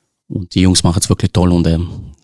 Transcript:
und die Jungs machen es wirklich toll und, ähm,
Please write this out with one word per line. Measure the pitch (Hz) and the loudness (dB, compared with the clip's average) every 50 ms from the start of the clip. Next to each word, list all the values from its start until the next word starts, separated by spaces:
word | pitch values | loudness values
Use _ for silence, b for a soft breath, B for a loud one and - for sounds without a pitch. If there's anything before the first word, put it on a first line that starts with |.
| b b b _ _ - | b b b _ _ -10
und | - 101 87 - - | -10 -10 -8 -4 0
die | 92 | 2
Jungs | 90 92 90 - - | 2 4 2 2 2
machen | 85 82 87 | 0 0 0
es | - - | 0 0
wirklich | - - - 95 - | -2 0 -2 -2 0
toll | 87 87 87 | 2 2 2
und, | 87 87 82 | 2 2 2
ähm, | 85 82 82 87 - - - - - - _ | 2 0 -2 -2 -6 -8 -12 -16 -16 -18 _